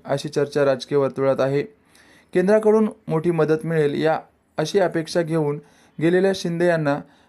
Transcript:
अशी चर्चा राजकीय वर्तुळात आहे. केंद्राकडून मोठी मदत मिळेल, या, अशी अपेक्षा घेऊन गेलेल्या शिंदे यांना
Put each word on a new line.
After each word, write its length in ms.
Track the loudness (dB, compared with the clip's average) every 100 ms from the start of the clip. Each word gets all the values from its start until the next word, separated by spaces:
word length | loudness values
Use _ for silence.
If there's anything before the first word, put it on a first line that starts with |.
अशी 240 | -6 -6 -4
चर्चा 360 | -4 -2 0
राजकीय 340 | 0 0 -2 0
वर्तुळात 420 | 0 0 -2 0
आहे. 220 | 0 -2 -4 -10 _ _ _ -20 _
केंद्राकडून 540 | 0 2 4 4 2 2 -4 -4
मोठी 220 | -2 0
मदत 360 | 0 2 0 0
मिळेल, 360 | 0 0 0
या, 180 | 0 -2 -6 _ _ -6
अशी 200 | -2 0
अपेक्षा 440 | 0 0 -2 -4
घेऊन 380 | -2 -2 -2 -4 -10 _ _ -2
गेलेल्या 300 | 0 2 2
शिंदे 320 | 0 -4 0 0
यांना 340 | 2 0 -2 -6 _